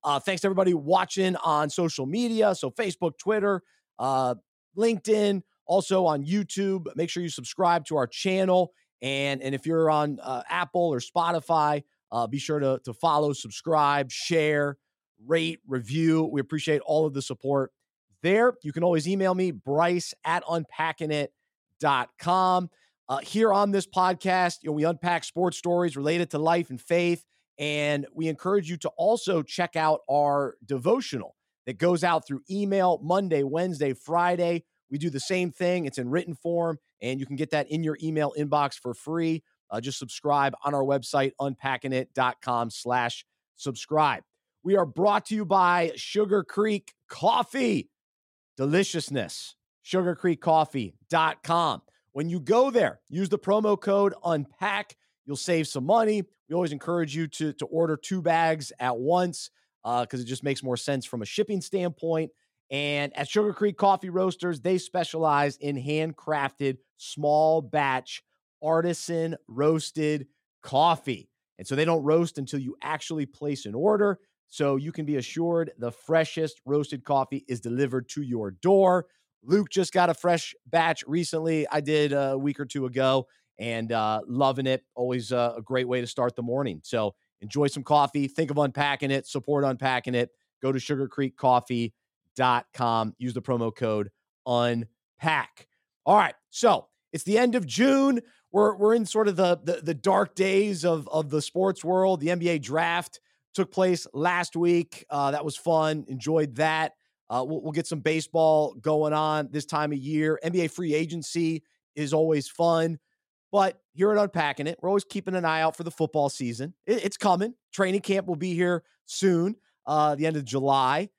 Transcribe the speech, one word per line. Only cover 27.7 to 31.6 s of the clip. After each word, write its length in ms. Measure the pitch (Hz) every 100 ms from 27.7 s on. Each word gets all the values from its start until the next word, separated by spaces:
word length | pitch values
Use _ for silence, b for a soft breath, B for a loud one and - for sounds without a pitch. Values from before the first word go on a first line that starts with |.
| 147 147 147 135
we 140 | - 160
encourage 420 | 147 180 202 160
you 60 | 170
to 120 | 151
also 520 | - 196 233 - 175
check 340 | 139 - 175 165
out 240 | 156 151 -
our 460 | 143 147 143 135 -
devotional 720 | 110 139 131 240 - 123 80 _ _ _